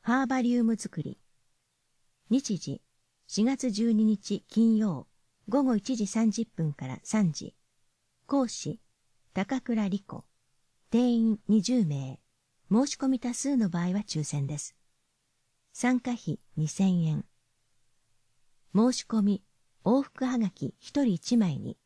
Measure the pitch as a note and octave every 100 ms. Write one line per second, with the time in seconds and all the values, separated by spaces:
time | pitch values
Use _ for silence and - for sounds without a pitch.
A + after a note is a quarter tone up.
0 | - B3+ C4 C4 A#3+ A#3+ A3+ A3 - -
1 | D3 C3 _ _ _ _ _ _ _ _
2 | _ _ _ B3 - F#3+ - C#3 _ _
3 | _ _ _ - A3+ C4+ B3+ G3+ A#3 G#3+
4 | A3 G#3 - G3+ _ - A3+ A3 G#3+ C#3+
5 | - _ _ _ - B3 C4 A3 - B3
6 | G#3 A3+ A3+ G#3 A3+ - D#3+ C#3+ C3 C3
7 | - A3 F#3 D3 - _ _ _ _ _
8 | _ _ - C#4 B3 - - A3+ _ _
9 | _ _ _ F#3+ G3 C4 - A3+ G3+ G3
10 | - - - _ _ _ _ _ _ A3+
11 | B3 A#3 A3+ G#3+ - G#3+ F3+ B3+ F3 C#3+
12 | C3+ - _ _ _ _ _ G#3+ - -
13 | C4+ C4 A#3+ A#3+ C4+ C#4 G#3 E3+ F3+ F#3+
14 | G#3 D#3 D3+ D3 C#3 D3+ - _ _ _
15 | _ _ _ _ _ _ _ - B3 B3+
16 | B3 A#3+ - - _ - D#3 - F#3+ F3+
17 | D#3+ D3 - _ _ _ _ _ _ _
18 | _ _ _ _ _ _ _ F#3+ A#3+ B3
19 | - A3 G3+ G3 _ _ _ _ - B3+
20 | C4+ - C4 B3 G#3 - - - - -
21 | C4 F3 - A#3+ F#3+ C3+ - -